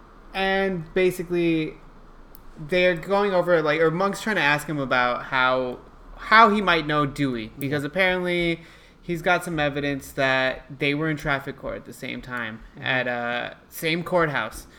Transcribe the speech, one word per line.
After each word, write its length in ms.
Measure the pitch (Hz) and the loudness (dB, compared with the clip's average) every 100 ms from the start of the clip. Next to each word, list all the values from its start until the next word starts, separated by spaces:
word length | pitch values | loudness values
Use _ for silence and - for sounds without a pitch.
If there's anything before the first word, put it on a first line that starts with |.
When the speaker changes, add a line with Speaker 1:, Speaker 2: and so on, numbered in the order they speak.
| - - - | -20 -20 -10
Speaker 1:
and 580 | 190 190 190 196 185 160 190 | -4 0 2 0 -2 -4 0
basically, 800 | 185 180 170 175 170 160 156 - - - - - - - - - 151 | 2 0 -2 0 2 0 -2 -8 -18 -20 -20 -20 -20 -20 -20 -14 -2
they're 280 | 180 180 175 | 2 2 2
going 360 | 175 196 202 | 0 2 2
over, 300 | 185 175 170 | 2 4 4
like, 180 | 151 151 | 4 4
or 120 | 165 | 2
Monk's 300 | 165 196 196 | 2 0 -2
trying 160 | - 196 | -2 2
to 40 | |
ask 260 | 143 147 - | 2 2 0
him 120 | 151 | -4
about 460 | 135 127 123 120 - | 0 2 2 0 -2
how, 520 | 135 127 131 127 123 - - - - | 2 2 2 -2 -6 -14 -20 -20 -10
how 320 | - 220 226 | 4 8 8
he 100 | 208 | 6
might 280 | 185 165 151 | 2 2 2
know 180 | 151 147 | 0 0
Dewey, 460 | 120 143 120 110 - | 0 -2 -2 -6 -6
because 240 | 139 147 | -4 -4
Speaker 2:
Yeah. 40 | 143 | -4
Speaker 1:
apparently 720 | 185 185 185 180 175 170 165 - - - - | 0 2 2 0 0 0 -4 -8 -20 -20 -16
he's 180 | - 170 | -8 -4
got 220 | 185 175 | 0 0
some 160 | 175 160 | 0 -2
evidence 520 | 147 143 143 139 135 | -2 -2 -4 -4 -6
that 680 | - 135 131 131 - - 139 | -2 2 2 0 -2 -10 -4
they 160 | 147 143 | -2 0
were 160 | 160 | -2
in 60 | 151 | -2
traffic 400 | 160 139 139 131 | -2 -4 -4 -10
court 180 | 120 104 | -10 -10
at 100 | - | -12
the 80 | |
same 260 | 117 127 120 | -14 -10 -10
time 380 | 127 123 113 110 - - | -10 -8 -8 -10 -16 -10
Speaker 2:
Mm-hmm. 80 | 127 | -4
Speaker 1:
at, 200 | 131 123 | -2 0
uh, 460 | 120 120 120 113 - - | -2 -2 -4 -6 -12 -18
same 340 | - 160 165 | -8 -4 -2
courthouse. 600 | 165 180 160 135 110 - - | 0 0 2 0 -4 -8 -18